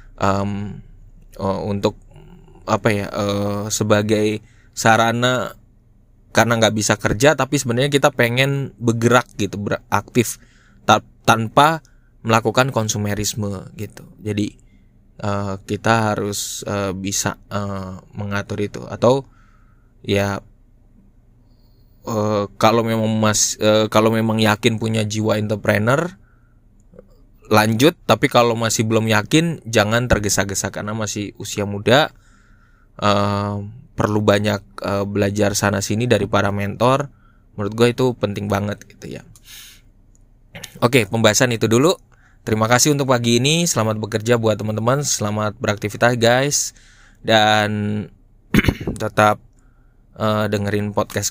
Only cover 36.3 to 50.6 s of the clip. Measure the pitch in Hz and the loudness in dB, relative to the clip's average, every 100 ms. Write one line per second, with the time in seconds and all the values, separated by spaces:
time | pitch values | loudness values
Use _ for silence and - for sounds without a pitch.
36.3 | 104 101 101 101 95 117 135 139 _ _ | 0 0 -2 -6 0 2 2 -2 _ _
37.3 | _ _ - 101 110 120 120 127 117 101 | _ _ -8 -6 0 0 2 -2 0 -4
38.3 | 101 101 98 104 104 - - - - - | -4 -2 -2 -2 -8 -14 -20 -16 -16 -18
39.3 | - - - - - _ _ _ _ _ | -20 -20 -20 -20 -20 _ _ _ _ _
40.3 | _ _ - - - 120 127 101 113 110 | _ _ -20 -18 -2 2 2 0 2 2
41.3 | 107 127 113 110 117 151 - _ _ _ | 4 2 2 2 4 2 0 _ _ _
42.3 | _ - 107 110 123 151 143 135 123 117 | _ -4 0 2 4 4 2 0 0 2
43.3 | 117 131 160 170 - 110 107 107 110 110 | 2 2 0 0 0 -2 -2 -4 -4 0
44.3 | 120 110 107 110 107 113 139 139 - 104 | 2 2 0 -2 -2 0 0 -2 -4 -4
45.3 | 107 107 104 - 101 107 - 120 123 113 | -4 -4 -4 -4 -2 -6 0 2 4 4
46.3 | 123 139 147 - - - _ - _ 107 | 4 2 -2 -6 -10 -20 _ -20 _ 2
47.3 | 110 107 107 104 107 104 104 98 - _ | 4 4 4 2 -2 -4 -4 -8 -14 _
48.3 | _ _ - - - - - 110 - 107 | _ _ 0 2 -2 -6 -6 -4 2 4
49.3 | 107 - _ _ _ _ _ _ - 107 | 2 -4 _ _ _ _ _ _ -6 -2
50.3 | 107 107 104 | 0 0 -2